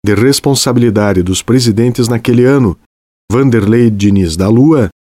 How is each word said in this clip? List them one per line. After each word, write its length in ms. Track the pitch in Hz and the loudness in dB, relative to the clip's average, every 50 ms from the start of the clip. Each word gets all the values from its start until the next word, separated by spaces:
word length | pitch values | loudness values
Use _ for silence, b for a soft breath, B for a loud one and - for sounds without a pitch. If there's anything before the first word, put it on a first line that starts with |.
| - | -2
de 80 | 107 104 | -2 0
responsabilidade 1080 | 98 117 135 139 - - 143 139 127 - 135 - 123 120 117 98 107 104 101 98 90 87 | 2 2 0 0 0 -2 -2 -2 -2 -2 -2 0 0 0 0 0 0 0 0 0 0 -2
dos 180 | 92 92 - | -2 -4 -6
presidentes 680 | - - 117 131 120 117 101 104 117 123 120 - 120 | -2 -2 0 0 0 0 0 0 -2 -2 -2 -2 -4
naquele 380 | 113 120 113 117 - 117 120 123 | -2 -4 -4 -2 0 0 2 2
ano, 320 | 127 139 139 123 98 78 _ _ _ _ _ _ _ _ _ _ _ | 2 2 2 0 -2 -4 _ _ _ _ _ _ _ _ _ _ _
Vanderlei 580 | 101 127 135 135 117 113 101 104 113 120 120 113 | -2 0 0 2 0 0 0 2 2 2 2 0
Diniz 480 | 107 98 101 104 101 98 92 82 80 | 0 0 0 0 2 0 0 -2 -2
da 100 | 85 92 | -2 0
Lua, 420 | 101 113 120 135 156 160 143 110 87 _ _ _ _ | 0 2 2 2 2 2 2 0 -4 _ _ _ _